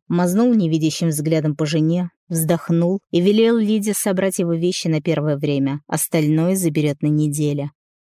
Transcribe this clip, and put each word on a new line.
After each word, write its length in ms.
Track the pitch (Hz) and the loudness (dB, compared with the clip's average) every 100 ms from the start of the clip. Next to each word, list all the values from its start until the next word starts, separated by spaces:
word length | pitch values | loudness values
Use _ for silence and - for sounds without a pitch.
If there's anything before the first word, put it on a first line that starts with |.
| - | -4
мазнул 460 | 170 180 185 247 | 0 0 2 2
невидящим 560 | 226 170 160 156 - 165 | 2 2 0 0 0 -2
взглядом 480 | 151 156 160 151 147 | -2 0 0 0 -2
по 80 | |
жене, 460 | 156 160 156 175 175 - - | -2 0 0 0 -4 -8 -8
вздохнул 720 | 165 160 170 - 170 170 196 - | -4 0 -2 0 0 0 -2 -2
и 120 | 175 | 0
велел 340 | 180 214 226 233 | 2 4 4 2
Лиде 380 | 208 220 208 | 2 0 -2
собрать 440 | 196 208 185 190 - | -2 -2 0 -2 -2
его 140 | 170 | -2
вещи 340 | 165 175 185 175 | 0 -2 -2 -2
на 120 | 156 | 0
первое 380 | 160 151 151 143 | 0 0 0 -2
время, 420 | 147 143 135 143 - | 0 0 0 -2 -4
остальное 680 | 156 - 165 151 156 170 | -4 -2 0 2 2 2
заберет 460 | 190 170 156 151 143 | 0 0 0 0 0
на 60 | 151 | 0
неделе. 640 | 151 151 147 147 143 143 - _ _ _ _ | 0 0 0 -2 -2 -6 -12 _ _ _ _